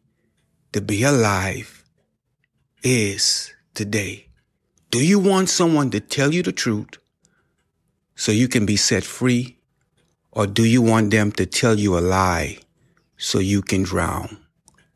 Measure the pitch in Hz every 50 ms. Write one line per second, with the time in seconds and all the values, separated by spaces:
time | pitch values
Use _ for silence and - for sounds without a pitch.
0 | _ _ _ _ _ _ _ _ _ _ _ _ _ _ - 104 101 101 104 98
1 | 120 143 143 127 110 104 101 92 92 95 - - 113 - - - _ _ _ _
2 | _ _ _ _ _ _ _ _ _ _ _ _ _ _ _ _ - 127 127 117
3 | 107 101 98 92 - - - - - - - _ _ _ - - 107 104 107 107
4 | 98 98 95 - - _ _ _ _ _ _ _ _ _ _ _ _ - - 117
5 | 139 170 202 208 185 202 196 185 190 175 - - 180 170 160 147 143 123 110 107
6 | - - - 139 139 143 160 180 180 185 - - - 120 107 107 - - - -
7 | _ _ _ _ _ _ _ _ _ _ _ _ _ _ _ _ _ _ _ _
8 | _ _ _ - - - 107 110 127 123 - 123 104 98 107 98 - - 113 95
9 | 85 - - - 123 127 123 120 123 - - _ _ _ _ _ _ _ _ _
10 | _ _ _ _ _ _ - 113 104 101 101 110 113 113 117 127 117 113 113 113
11 | 107 101 110 110 104 104 - - 92 90 - - - 117 110 104 104 101 90 85
12 | 87 90 92 95 95 92 87 82 76 67 - - - _ _ _ _ _ _ _
13 | _ _ _ - - - - 101 95 95 101 101 95 - 104 95 98 87 92 92
14 | 85 82 - - - - - - _ _ _ _ _ _ _ _ _ _ _